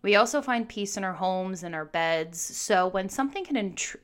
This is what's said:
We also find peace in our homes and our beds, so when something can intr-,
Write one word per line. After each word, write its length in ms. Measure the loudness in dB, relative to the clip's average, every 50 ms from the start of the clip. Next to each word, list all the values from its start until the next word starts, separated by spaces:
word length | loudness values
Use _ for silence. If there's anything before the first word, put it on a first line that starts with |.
We 140 | 4 6 6
also 260 | 6 6 6 2 0
find 260 | 0 0 0 -2 -2 -4
peace 300 | -4 -6 -6 -4 -4 -4
in 60 | -4
our 100 | -4 -4
homes 480 | -2 0 0 0 0 -2 -4 -6 -6
and 120 | -8 -8 -6
our 120 | -8 -8
beds, 520 | -4 -2 0 2 2 2 2 0 -4 -6 -8
so 500 | -8 -6 -6 -6 0 4 4 4 4 4
when 200 | 2 0 -2 -2
something 340 | -2 -2 -2 -2 -2 -6
can 140 | -4 0 0
intr-, 400 | 0 0 -2 -4 -4 -6 -6 -8 -10